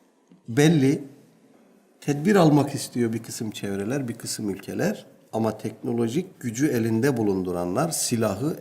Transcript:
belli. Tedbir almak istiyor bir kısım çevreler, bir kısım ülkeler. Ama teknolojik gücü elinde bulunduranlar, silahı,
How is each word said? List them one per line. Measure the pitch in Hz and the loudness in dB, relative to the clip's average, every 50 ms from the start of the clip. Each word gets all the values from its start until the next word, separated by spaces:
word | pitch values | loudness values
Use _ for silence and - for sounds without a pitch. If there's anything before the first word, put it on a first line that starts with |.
| _ _ _ _ _ _ _ _ _ - | _ _ _ _ _ _ _ _ _ -2
belli. | 113 135 147 160 175 151 131 135 151 180 - - - - - _ _ _ _ _ _ _ _ _ _ _ _ _ _ _ | 2 4 6 6 6 6 4 4 2 0 -4 -10 -18 -20 -20 _ _ _ _ _ _ _ _ _ _ _ _ _ _ _
Tedbir | - - 143 147 151 202 208 | -4 -4 -2 0 2 4 6
almak | 196 170 151 147 147 135 - - | 6 8 8 6 6 4 2 -2
istiyor | 113 - - - 123 120 113 | -6 -8 -6 -2 -2 -2 0
bir | 113 113 | -2 -4
kısım | - - - - 120 107 | -8 -10 -10 -8 -8 -8
çevreler, | 101 - - 101 98 98 101 107 131 147 131 117 | -8 -8 -6 -6 -4 -4 -4 -4 -4 -4 -4 -6
bir | 113 | -8
kısım | - - 110 - - 110 101 | -8 -10 -10 -8 -6 -4 -4
ülkeler. | 92 - - - 95 104 135 190 214 - - - - _ _ _ | -4 -6 -8 -8 -4 -2 -2 -2 -2 -4 -10 -20 -20 _ _ _
Ama | - 113 113 113 110 - | -4 -2 -2 -2 -2 -4
teknolojik | - 110 107 - - 127 120 117 117 117 117 170 185 - - - | -8 -10 -10 -8 -6 -4 -2 0 0 0 0 -2 -4 -6 -8 -12
gücü | - 120 110 117 143 | -10 -8 -4 -2 0
elinde | 156 123 120 110 113 113 113 120 147 135 | 0 0 0 0 0 2 2 2 2 2
bulunduranlar, | 120 110 101 95 95 90 92 87 87 90 90 90 120 156 165 | 2 2 0 0 0 -2 -2 -2 -2 -2 -2 -2 -2 -2 -2
silahı, | 160 - - - 123 113 113 107 98 95 131 156 180 - | -2 -4 -4 -2 0 0 0 0 0 -2 -4 -4 -4 -6